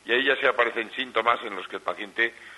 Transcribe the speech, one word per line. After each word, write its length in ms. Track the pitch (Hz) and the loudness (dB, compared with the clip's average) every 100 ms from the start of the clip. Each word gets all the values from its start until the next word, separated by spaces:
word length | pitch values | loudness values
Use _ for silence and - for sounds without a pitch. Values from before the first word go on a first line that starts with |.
| - | 0
y 80 | |
ahí 120 | 120 123 | 2 2
ya 100 | 131 | 2
se 100 | 135 | 2
aparecen 440 | 120 117 117 107 | 4 2 0 -6
síntomas 500 | 131 131 113 117 120 | -6 -4 0 2 0
en 120 | 113 95 | -2 -8
los 120 | - | -8
que 80 | 98 | -8
el 60 | |
paciente, 520 | - 98 104 113 117 - - | -6 -6 -6 -2 -2 -2 -20